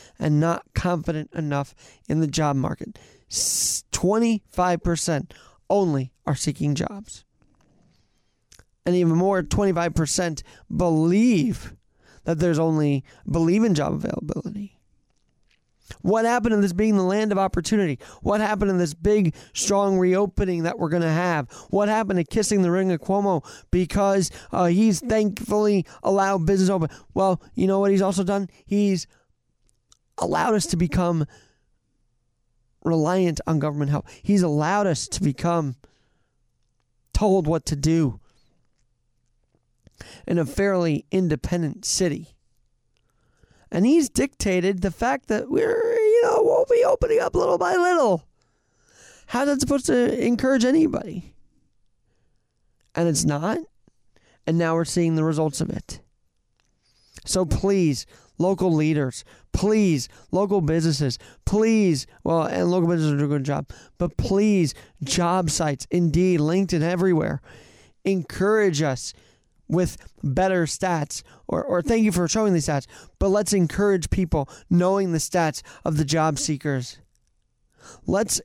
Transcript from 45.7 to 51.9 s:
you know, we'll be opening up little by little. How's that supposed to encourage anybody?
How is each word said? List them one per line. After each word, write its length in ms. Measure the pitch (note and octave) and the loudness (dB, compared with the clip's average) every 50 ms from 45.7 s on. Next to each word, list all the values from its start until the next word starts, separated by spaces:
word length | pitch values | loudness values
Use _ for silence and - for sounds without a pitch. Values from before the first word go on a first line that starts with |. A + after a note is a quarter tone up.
| A#4 A4+ A4+ A#4 A#4 | 0 0 0 0 0
you 280 | A4+ A4 G#4+ A4+ A#4+ A#4+ | 2 4 4 4 4 4
know, 180 | A#4 A4+ A4+ A4 | 4 2 2 2
we'll 220 | A#4 B4+ A#4+ C5+ - | 4 2 2 2 2
be 140 | A#4+ A#4 B4+ | 2 4 4
opening 380 | C#5 C5+ - B4+ A#4 A4+ B4 | 2 2 0 0 0 0 0
up 140 | - - - | 0 0 0
little 220 | F#4 F#4 - - | 0 0 0 0
by 200 | F4 F#4 F4+ F#4 | 0 0 0 2
little. 500 | F4+ F4 F4+ F4+ E4 C4+ G#3+ F3+ D#3+ - _ _ _ _ _ _ _ _ _ _ _ _ _ _ - - - - - _ | 2 2 2 2 2 2 2 0 0 -4 _ _ _ _ _ _ _ _ _ _ _ _ _ _ -20 -20 -20 -20 -20 _
How's 200 | - - A#3+ C#4 | -6 -4 -2 0
that 140 | C#4+ C#4+ C4 | 0 0 0
supposed 240 | D4 C4 C#4 C4+ - | 0 -2 -2 -2 0
to 400 | - C4 B3 A#3+ - - B3 - | 0 0 2 2 0 0 0 0
encourage 400 | A#3 A#3+ - C4 C4 C4+ B3 A3+ | 0 0 0 2 2 2 2 2
anybody? 680 | B3+ C#4+ D#4+ D#4+ D4 - - - F3+ - F3 - - - - - _ _ _ _ _ _ _ _ _ | 2 4 4 2 2 0 -4 -6 -8 -12 -12 -14 -14 -18 -20 -20 _ _ _ _ _ _ _ _ _